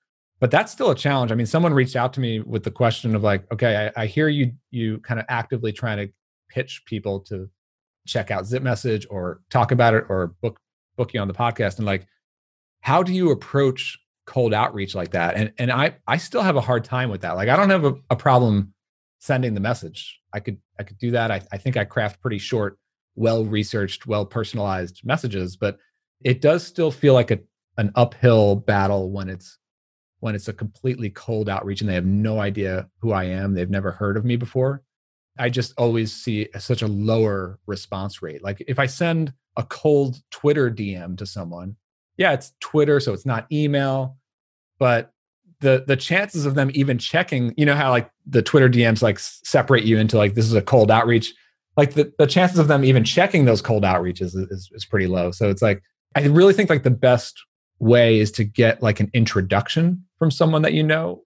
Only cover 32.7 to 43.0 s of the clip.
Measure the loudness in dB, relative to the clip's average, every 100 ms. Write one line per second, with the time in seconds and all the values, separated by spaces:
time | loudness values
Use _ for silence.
32.7 | -4 -8 _ -4 -2 -2 -4 -2 -2 -2
33.7 | -4 -4 -4 -4 -2 -2 -2 -2 -2 -2
34.7 | -4 _ _ _ _ _ -6 -4 -2 -4
35.7 | -2 0 0 -2 -6 -6 -4 -6 -8 -4
36.7 | -2 -2 -2 0 2 0 -2 -6 -10 -10
37.7 | -10 -10 -8 -8 -10 -14 -10 -10 -8 -6
38.7 | -2 -2 -2 -2 0 -4 -8 _ -8 -8
39.7 | -2 2 2 2 -4 _ -4 0 2 0
40.7 | -2 -6 -8 -10 -12 -12 -12 -12 -12 -14
41.7 | -16 _ _ _ -2 0 0 -6 -18 -4
42.7 | 0 2 2